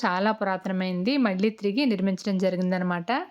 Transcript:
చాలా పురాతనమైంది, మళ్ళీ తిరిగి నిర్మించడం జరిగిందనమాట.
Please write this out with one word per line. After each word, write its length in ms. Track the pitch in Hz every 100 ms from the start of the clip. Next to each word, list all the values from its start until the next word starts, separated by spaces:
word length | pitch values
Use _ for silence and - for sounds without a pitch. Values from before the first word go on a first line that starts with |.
చాలా 300 | 208 180 208
పురాతనమైంది, 840 | 214 196 185 190 190 185 180 196 285
మళ్ళీ 320 | 226 185 214
తిరిగి 340 | 220 202 208 285
నిర్మించడం 520 | 196 196 185 208 190
జరిగిందనమాట. 680 | 190 180 185 185 180 175 170 262 370